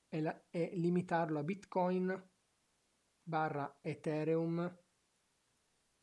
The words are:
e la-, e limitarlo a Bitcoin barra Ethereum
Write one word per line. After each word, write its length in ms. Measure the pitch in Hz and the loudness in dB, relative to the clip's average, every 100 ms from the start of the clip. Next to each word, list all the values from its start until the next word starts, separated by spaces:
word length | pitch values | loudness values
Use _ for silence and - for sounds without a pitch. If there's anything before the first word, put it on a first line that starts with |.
| _ | _
e 140 | 160 | -2
la-, 240 | 156 - - | -2 -4 -6
e 220 | 175 170 190 | -2 -2 0
limitarlo 640 | 170 175 175 170 165 151 | 2 2 2 0 2 0
a 40 | |
Bitcoin 840 | 147 196 - 185 180 185 185 185 - _ _ _ _ _ _ _ _ _ | -2 -4 -2 0 2 2 0 -2 -8 _ _ _ _ _ _ _ _ _
barra 560 | - 160 156 143 139 - | -4 -2 0 -2 -4 -6
Ethereum 960 | 160 147 165 151 156 165 165 170 175 180 _ _ _ _ _ _ _ _ _ _ _ _ | -6 -4 -2 0 2 2 2 0 -2 -6 _ _ _ _ _ _ _ _ _ _ _ _